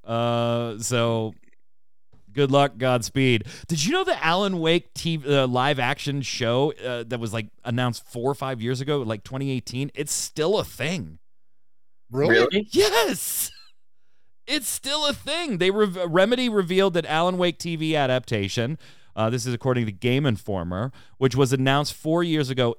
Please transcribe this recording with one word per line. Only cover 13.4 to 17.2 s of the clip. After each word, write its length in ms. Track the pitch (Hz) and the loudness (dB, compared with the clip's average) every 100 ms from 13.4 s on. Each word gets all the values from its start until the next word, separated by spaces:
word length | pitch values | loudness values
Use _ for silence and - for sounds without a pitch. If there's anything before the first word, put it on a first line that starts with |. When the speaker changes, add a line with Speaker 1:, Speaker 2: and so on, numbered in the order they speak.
| - - - - - - - - - - - | -6 -10 -20 -20 -20 -20 -20 -20 -20 -18 -6
Speaker 1:
It's 220 | 294 226 | -4 -4
still 380 | - 262 302 294 | -6 -4 -2 -2
a 60 | |
thing. 420 | 262 269 320 339 185 | -2 -4 -4 -4 0
They 120 | 180 | 0
re-, 160 | 202 208 180 175 | 0 -4 -6 0
Remedy 420 | 165 202 247 247 | 2 4 2 0
revealed 440 | 208 170 185 196 | 0 2 2 2
that 120 | 170 151 | 2 0
Alan 320 | 156 | 0